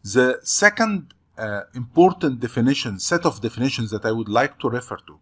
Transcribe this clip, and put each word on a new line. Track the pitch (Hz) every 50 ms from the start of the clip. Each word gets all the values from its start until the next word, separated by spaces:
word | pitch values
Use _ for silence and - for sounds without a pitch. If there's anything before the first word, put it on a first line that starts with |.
| _
The | 101 101 127 127 127 127 - _
second, | - - - 208 208 208 - 226 214 202 185 143 _ _ _ _ _ _
uh, | - 110 107 104 101 92 _ _
important | 127 120 117 - 160 175 185 175 - - 147 131 117
definition, | 120 113 - 131 117 131 143 - - 123 98 92
set | - - 175 170 175
of | 165 - -
definitions | 120 113 - 113 123 135 - - 117 104
that | 110 104 -
I | 113
would | 113 113 110
like | 101 104 117 135 143 - _
to | -
refer | 123 117 123 - - 104 - _
to | - 76 76